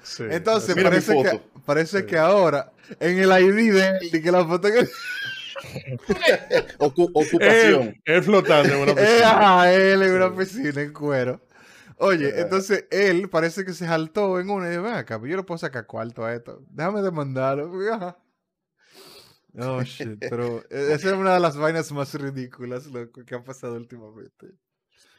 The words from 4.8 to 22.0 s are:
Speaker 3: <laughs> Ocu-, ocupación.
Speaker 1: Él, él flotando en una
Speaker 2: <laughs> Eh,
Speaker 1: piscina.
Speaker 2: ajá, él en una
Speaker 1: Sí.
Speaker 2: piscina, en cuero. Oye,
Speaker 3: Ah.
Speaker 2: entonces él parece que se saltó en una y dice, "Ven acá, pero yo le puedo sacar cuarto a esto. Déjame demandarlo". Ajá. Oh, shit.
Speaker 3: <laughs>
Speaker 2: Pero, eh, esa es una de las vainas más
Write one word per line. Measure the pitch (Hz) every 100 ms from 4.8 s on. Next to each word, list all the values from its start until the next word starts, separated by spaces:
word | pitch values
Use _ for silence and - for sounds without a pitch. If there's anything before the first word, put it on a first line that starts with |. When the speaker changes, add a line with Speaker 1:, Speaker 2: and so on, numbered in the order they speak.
| - - - - 1077 1077 - 554
Speaker 3:
<laughs> | - - 135 123 - 190 330 180 - 151 - -
Ocu-, | 143 175 170
ocupación. | 151 151 170 202 226 220 139 113 -
Speaker 1:
Él, |
él | 156 170
flotando | 160 202 165 151 143
en | 139
una | 139
Speaker 2:
<laughs> |
Eh, |
Speaker 1:
piscina. | 143 208 233 226
Speaker 2:
ajá, | 220 202 185 180
él | 190 190 196
en | 190
una | 185 185
Speaker 1:
Sí. | 185
Speaker 2:
piscina, | 190 214 247 143
en | 147
cuero. | 147 147 135 123 127 _ _ _ - - -
Oye, | 196 175 139 147
Speaker 3:
Ah. |
Speaker 2:
entonces | 170 190 190 196 -
él | 185 202 175 196
parece | 165 165 196
que | 185
se | 165 170
saltó | 165 160 208 196 180
en | 190
una | 202 175
y |
dice, | 175
"Ven | 214
acá, | 214 113 113
pero | 123
yo | 190
le |
puedo | 185 165
sacar | 160 127 -
cuarto | 113 117 120
a | 113
esto. | 117 120 - _
Déjame | 139 170 208
demandarlo". | 196 160 139 131 131 139 160 185 208
Ajá. | 226 180 - _ _ _ _ _ _ _ _ - - - _ _ -
Oh, | 127 127
shit. | 127 - 117 104
Speaker 3:
<laughs> | 123
Speaker 2:
Pero, | 120 120 113 -
eh, | 135 143
esa | 147 185
es |
una | 196 190
de | 180
las | 170 143
vainas | 156 165 156
más | 143